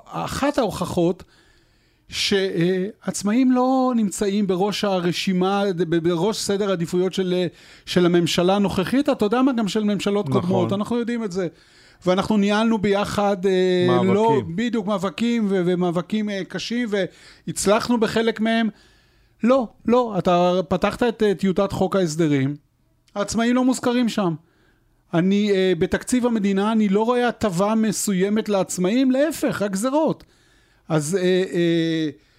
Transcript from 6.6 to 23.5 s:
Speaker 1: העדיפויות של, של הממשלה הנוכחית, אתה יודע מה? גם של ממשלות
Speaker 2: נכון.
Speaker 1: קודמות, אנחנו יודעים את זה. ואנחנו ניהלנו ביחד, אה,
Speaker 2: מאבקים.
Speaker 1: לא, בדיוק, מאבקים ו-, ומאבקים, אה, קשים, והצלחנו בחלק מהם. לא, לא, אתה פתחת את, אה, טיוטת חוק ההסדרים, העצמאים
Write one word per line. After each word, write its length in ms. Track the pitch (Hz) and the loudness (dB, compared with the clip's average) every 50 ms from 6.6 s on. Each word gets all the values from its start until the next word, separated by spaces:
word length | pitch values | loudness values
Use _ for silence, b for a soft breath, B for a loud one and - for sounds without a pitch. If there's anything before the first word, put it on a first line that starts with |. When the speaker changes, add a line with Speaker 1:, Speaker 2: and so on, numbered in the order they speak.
| 208 196 | 0 0
Speaker 1:
העדיפויות 440 | 190 170 170 - - 180 180 190 - | -2 -2 -2 -2 0 0 0 0 -2
של, 320 | - 185 180 175 180 180 156 - B B B B B B | -2 -2 -2 0 -2 -2 -4 -6 B B B B B B
של 200 | B - 185 180 | B 2 2 4
הממשלה 500 | 170 175 175 170 151 - - 175 180 190 | 4 4 4 2 2 2 2 2 2 2
הנוכחית, 540 | 208 202 185 - 196 180 147 - 269 285 - | 2 0 0 0 -2 -2 0 0 0 2 0
אתה 160 | 254 - 214 | 0 0 0
יודע 160 | 208 214 247 | 0 2 2
מה? 100 | 262 285 262 | 2 2 2
גם 140 | 226 226 185 | 0 -2 -2
של 160 | - 220 214 | -2 -2 0
ממשלות 460 | 208 208 190 - 202 202 202 202 139 | 0 0 0 -2 -2 -2 -2 -2 0
Speaker 2:
נכון. 120 | 131 - | -2 -2
Speaker 1:
קודמות, 320 | 170 180 190 - 175 - 196 | 0 0 0 0 0 0 -2
אנחנו 240 | 196 214 - 233 240 | -2 -2 -2 -4 -4
יודעים 240 | 240 214 240 233 226 | -2 -4 -4 -4 -6
את 80 | 208 | -6
זה. 160 | 170 190 185 156 - b b b b b b b b b b | -4 -4 -6 -6 -6 b b b b b b b b b b
ואנחנו 320 | 175 185 196 185 - 220 208 | 0 0 0 2 0 2 2
ניהלנו 400 | 196 202 208 208 226 226 226 214 | 2 2 2 2 2 2 0 2
ביחד, 680 | 180 208 196 196 208 - - - 208 202 208 190 180 | 2 0 0 0 0 -2 -2 0 0 0 0 0 0
אה, 400 | 196 190 185 185 185 180 180 180 180 | 0 2 2 2 2 2 2 2 2
Speaker 2:
מאבקים. 260 | 180 180 185 185 190 | 2 2 2 2 2
Speaker 1:
לא, 280 | 202 220 226 220 208 - 165 165 | 2 4 2 2 2 0 -2 -4
בדיוק, 320 | 180 233 240 214 233 202 196 | -4 -2 -2 -2 -2 -2 -2
מאבקים 580 | 214 190 175 196 - - 226 233 233 233 214 196 | -2 -2 -2 -4 -4 -2 -2 0 0 0 0 0
ו-, 120 | 196 190 175 | 0 0 0
ומאבקים, 640 | 175 180 175 180 180 165 180 170 - 208 214 214 208 | 0 0 0 0 0 0 -2 -4 -4 -4 -4 -2 -4
אה, 120 | 202 196 180 - | -4 -6 -8 -8
קשים, 420 | - 180 - - 226 240 247 220 202 202 185 156 B B B B B B B - | -8 -8 -8 -6 -4 -4 -4 -2 -2 -2 -2 -4 B B B B B B B -10
והצלחנו 520 | 160 - - 185 208 233 233 - 247 233 | -6 -2 0 2 2 2 2 0 0 0
בחלק 400 | 220 - - 220 226 226 220 - | 0 0 0 0 0 0 -2 -2
מהם. 300 | 214 226 226 226 226 214 - b b b b b b b b b b b b b - | 0 0 0 0 0 -2 -4 b b b b b b b b b b b b b 0
לא, 240 | 226 262 277 240 202 - _ - | 2 2 2 0 -2 -8 _ -2
לא, 300 | - 233 247 247 226 208 180 | 0 2 2 2 0 -2 -2
אתה 420 | - 185 175 175 180 180 180 185 180 - | 0 2 4 4 4 2 2 0 0 -2
פתחת 360 | 185 175 - 202 202 - 247 | -2 -2 -2 -2 -2 0 -2
את, 200 | 240 - - 220 | -2 0 0 0
אה, 120 | 208 190 | 0 0
טיוטת 360 | 160 - 190 180 - 196 196 | 0 0 0 0 0 0 -2
חוק 240 | - - 190 180 202 | 0 -2 -2 0 0
ההסדרים, 600 | 190 185 165 151 160 170 151 147 139 131 135 147 143 _ _ _ _ _ _ _ _ _ _ - | 0 0 0 0 0 0 2 2 2 0 0 -4 -6 _ _ _ _ _ _ _ _ _ _ -6
העצמאים 400 | 208 202 196 - 214 226 233 | -6 -6 -4 -2 0 0 2